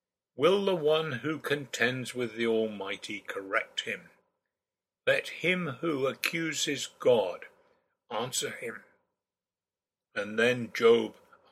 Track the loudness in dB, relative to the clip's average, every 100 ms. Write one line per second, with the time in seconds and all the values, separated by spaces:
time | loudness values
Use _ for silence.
0 | _ _ _ 2 4 4 2 2 4 2
1 | 2 -4 -4 -4 -2 -4 -4 0 0 0
2 | -6 -4 -4 -2 2 2 0 -4 -8 -8
3 | -8 -10 -8 -10 -2 -2 -4 -8 -8 -8
4 | -12 _ _ _ _ _ _ _ _ _
5 | 0 0 0 -4 -2 0 -2 -4 -4 0
6 | -2 -2 -6 -4 -4 -4 -4 -4 -6 0
7 | 4 4 4 -4 -12 _ _ _ _ _
8 | -8 -6 -4 -4 -6 -6 -10 -12 -16 _
9 | _ _ _ _ _ _ _ _ _ _
10 | _ -8 -4 2 2 2 -2 4 6 6
11 | 4 -6 _ -20 _